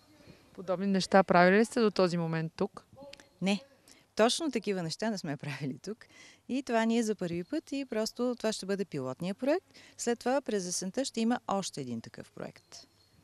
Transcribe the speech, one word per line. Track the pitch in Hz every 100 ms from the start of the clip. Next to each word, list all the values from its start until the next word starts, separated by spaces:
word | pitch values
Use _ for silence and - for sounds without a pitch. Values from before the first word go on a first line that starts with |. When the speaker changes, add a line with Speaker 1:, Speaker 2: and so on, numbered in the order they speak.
| _ - - - _
Speaker 1:
Подобни | - 185 180 196
неща | 190 - 196
правили | 185 175 180 202
ли |
сте | 226 247
до | 214
този | - 180 170
момент | 165 160 160 -
тук? | 196 - _ - - - - -
Speaker 2:
Не. | 190 202 - _ _ - _ -
Точно | 233 - 320
такива | 233 208 185
неща | 165 - 220
не | 196
сме | 160 147
<laughs> |
правили | 143 139 147 135
тук. | 185 226 - - - - -
И | 262
това | 262 226
ни | 226 233
е |
за | 220
първи | 202 175 175
път | 180 311 -
и | 277
просто | 269 214 220 - 247 233
това | 220
ще | - 190
бъде | 196
пилотния | 196 143 131 127 180
проект. | 202 254 349 _ - - -
След | 233 240
това | 247 277
през | 262 208 180
есента | - 185 -
ще | 277 233
има | 226 247 -
още | 196 - -
един | 127 113
такъв | - - -
проект. | - - - _ - - _ _ _